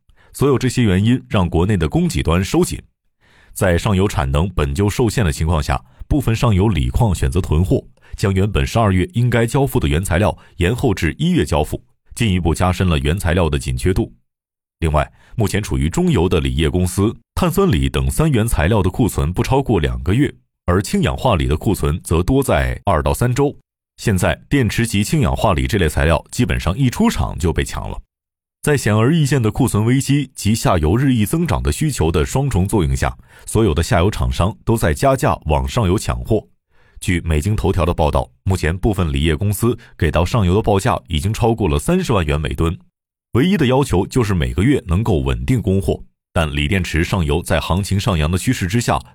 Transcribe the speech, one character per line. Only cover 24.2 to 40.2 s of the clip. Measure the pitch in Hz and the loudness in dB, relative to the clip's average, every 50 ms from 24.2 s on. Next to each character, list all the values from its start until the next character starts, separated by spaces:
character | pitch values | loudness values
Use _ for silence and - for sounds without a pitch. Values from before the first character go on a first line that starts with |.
| 90 92 78 - - - | 2 0 0 -2 -4 -2
电 | - 139 127 101 | 0 0 2 0
池 | - - 117 113 | 0 0 -2 0
及 | - 101 104 | 0 -2 0
氢 | - - 160 | 0 0 0
氧 | 127 78 64 | 0 0 0
化 | - - 113 95 | 0 0 0 2
锂 | 73 64 64 | 2 0 0
这 | - 104 | 0 0
类 | 90 78 | 0 0
材 | - - 71 | 0 0 2
料 | 78 82 73 - _ | 2 2 0 -2 _
基 | - - 123 | -4 -2 0
本 | 95 - 62 | 0 0 -2
上 | - - 85 | -2 -2 -2
一 | 127 139 123 | 0 0 0
出 | - - 214 233 | 0 2 0 0
厂 | - - - 53 50 60 | 2 0 -2 -4 -2 -2
就 | - 87 78 | -2 -2 0
被 | 78 71 | -2 -2
抢 | - - - 50 50 | -4 -6 -8 -8 -8
了。 | 50 - - _ _ _ _ _ _ _ _ _ _ _ - | -10 -12 -14 _ _ _ _ _ _ _ _ _ _ _ -2
在 | - 147 | 0 0
显 | 135 - - 104 | 0 2 2 2
而 | 107 110 123 165 | 4 4 4 4
易 | 170 151 | 2 2
见 | 135 151 139 | 2 2 2
的 | 117 107 | 0 0
库 | - - 139 113 | 0 2 0 2
存 | - 104 107 | 2 2 2
危 | 113 127 139 | 2 2 2
机 | 135 - 139 143 143 - - | 2 2 0 0 0 -2 -6
及 | - - 101 110 | -4 -2 0 0
下 | 110 - 139 104 90 | 2 2 2 2 2
游 | 76 76 87 | 2 2 2
日 | 120 143 139 127 | 2 2 2 2
益 | 113 107 | 2 2
增 | 98 - 165 175 151 | 0 0 0 0 0
长 | 98 65 62 | -2 -2 -2
的 | 69 | -2
需 | 71 - 151 156 | -2 0 -2 -2
求 | 135 - 82 80 | 0 0 0 0
的 | 82 85 73 | 2 0 0
双 | 69 - 131 143 139 | 0 0 -2 -2 0
重 | 117 90 90 98 | 0 0 0 0
作 | - 110 82 | 2 0 0
用 | 69 67 | 0 0
下， | 64 - 71 - - - _ - - - | 0 -2 -4 -4 -6 -14 _ -20 -20 -10
所 | - - 107 113 | -4 0 2 2
有 | - 69 | 2 2
的 | 69 85 | 2 0
下 | - - 90 | 2 2 2
游 | 85 101 | 2 2
厂 | 113 - - 62 | 0 0 -2 -2
商 | 62 - 85 92 - - - | 0 0 0 -2 -2 -4 -2
都 | - 113 | -2 0
在 | 117 - 101 78 | 0 2 0 0
加 | 76 - 139 135 | 2 2 2 2
价 | 135 - 135 87 - - | 2 2 0 -2 -2 -2
往 | 78 76 69 65 69 | -2 0 0 0 -2
上 | - - 113 87 | -2 0 0 2
游 | 90 113 | 0 0
抢 | - - 69 60 | 0 -4 -6 -4
货。 | 62 - - 107 - - _ _ _ _ _ _ _ _ - - | -2 -2 -2 -2 -2 -4 _ _ _ _ _ _ _ _ -20 -10
据 | - - 92 82 | -4 -2 -2 -2
《美 | - 82 80 76 | 0 0 0 0
经 | 73 98 107 | 0 0 -2
头 | 107 - 92 | 0 0 0
条》 | 98 - 80 | 0 0 0
的 | 82 87 | 0 0
报 | - 85 76 | 0 0 0
道， | 73 71 - - _ _ - | 0 0 -2 -4 _ _ -4
目 | - 92 87 | -2 -2 0
前 | - 78 82 | 0 -2 -2
部 | 95 - 117 104 | -2 -2 -2 0
分 | 98 92 80 | 0 0 -2
锂 | 69 69 73 | 0 0 0
业 | 82 78 | 0 0
公 | 73 - 101 104 | 0 -2 -2 -2
司 | - - 117 123 117 - - - | 0 0 -2 -2 -2 -6 -16 -8
给 | - - 80 | -4 -2 0
到 | 71 80 | 0 0